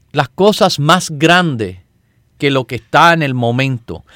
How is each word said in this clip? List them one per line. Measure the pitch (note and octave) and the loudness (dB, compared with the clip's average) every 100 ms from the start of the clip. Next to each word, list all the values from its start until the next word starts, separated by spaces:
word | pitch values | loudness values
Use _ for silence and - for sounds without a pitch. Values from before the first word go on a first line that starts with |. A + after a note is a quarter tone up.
| _ | _
las | C#3+ C3+ | -6 -4
cosas | - G3+ - G#3 - | 0 0 2 0 0
más | D3+ F3+ - | 0 0 -2
grandes | D3 D#3+ F3+ E3+ A#2+ F#2+ F#2 _ _ _ _ _ - | 0 2 2 0 -4 -6 -10 _ _ _ _ _ -6
que | C#3 | -2
lo | C3+ B2 | -2 -4
que | C3 | -10
está | - D3 E3+ | -2 2 4
en | E3 | 2
el | C#3+ B2+ | -2 -2
momento. | A#2 B2 C3+ B2 - D#2+ - | -2 -2 -2 -6 -10 -16 -18